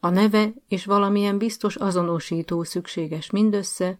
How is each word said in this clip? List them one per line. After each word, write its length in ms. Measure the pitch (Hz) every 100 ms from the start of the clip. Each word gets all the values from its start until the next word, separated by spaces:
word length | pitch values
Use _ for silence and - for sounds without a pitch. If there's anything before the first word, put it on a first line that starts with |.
A 40 | 175
neve 460 | 180 214 214 214 226 _
és 160 | 190
valamilyen 540 | 196 202 202 202 202 202
biztos 380 | 226 214 208 -
azonosító 840 | 202 180 175 170 - 165 165 170
szükséges 680 | 170 185 175 - 160 156 151
mindössze 680 | 196 214 208 190 - 180 185